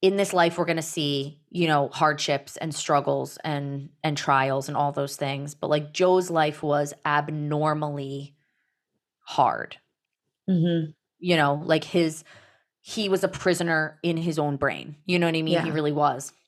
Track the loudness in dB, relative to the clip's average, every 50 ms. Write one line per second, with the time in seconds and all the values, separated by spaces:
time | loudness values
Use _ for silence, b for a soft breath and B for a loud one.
0 | 4 4 4 4 0 0 4 4 4 4 4 0 -2 0 0 -4 -4 -6 -4 -4
1 | -2 0 0 -2 -4 -6 -10 _ _ _ -2 0 2 4 4 2 2 0 0 2
2 | 2 2 2 2 0 -2 -2 -2 -2 -8 -12 -8 -8 -8 -6 -8 -2 2 2 2
3 | 2 2 -2 -2 -2 -6 -10 -10 -6 -4 -4 -4 -4 -6 -6 -8 -10 -12 _ _
4 | -4 -2 -2 -2 0 2 4 4 4 2 0 -2 -2 -4 -2 0 0 0 0 -2
5 | -4 -4 -4 -6 -4 -4 -4 -6 -8 -10 -10 _ -2 0 0 0 0 -4 -2 2
6 | 4 4 6 4 4 2 0 0 0 0 0 -4 -2 0 0 0 0 -2 -4 _
7 | _ 0 2 2 0 0 -4 -6 -4 -2 -2 0 2 0 0 0 -2 -6 -6 -8
8 | -8 -8 -8 -10 -10 -12 _ _ _ _ _ _ _ _ _ _ _ _ _ _
9 | _ _ _ _ _ -8 0 2 2 2 2 -2 -6 -10 -14 -18 _ _ _ _
10 | _ _ _ _ _ _ _ _ _ 0 2 2 2 2 2 0 -2 -4 -8 _
11 | _ _ _ _ -2 0 2 4 4 2 2 0 0 0 0 0 0 0 0 0
12 | 0 0 -2 -6 -16 b b b b b b b b b _ _ _ -12 -8 -4
13 | -2 0 0 0 0 -2 -4 0 0 0 2 2 0 0 0 0 0 -2 -6 _
14 | -2 -2 -2 0 -2 -2 0 0 0 0 0 0 0 -2 -2 -2 -10 -14 -16 _
15 | _ 0 2 2 2 2 2 0 0 2 0 0 0 0 -2 0 0 0 2 2
16 | 2 2 0 -2 -8 -12 -16 _ _